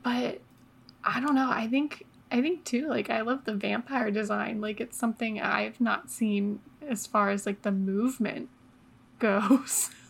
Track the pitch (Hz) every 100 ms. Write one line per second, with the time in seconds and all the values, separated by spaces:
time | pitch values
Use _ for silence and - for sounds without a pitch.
0 | 247 247 240 - - - - - - -
1 | - 240 285 269 262 240 226 269 294 -
2 | - - - 240 302 349 - 240 302 226
3 | 208 226 226 262 226 202 202 214 247 269
4 | 214 208 208 208 220 220 214 214 247 -
5 | 233 220 226 214 202 202 214 - 226 208
6 | - - 220 202 202 208 - - 294 208
7 | - 214 202 202 202 202 208 196 190 196
8 | 254 262 196 - - - - - - -
9 | - - 226 196 202 277 - - - -
10 | -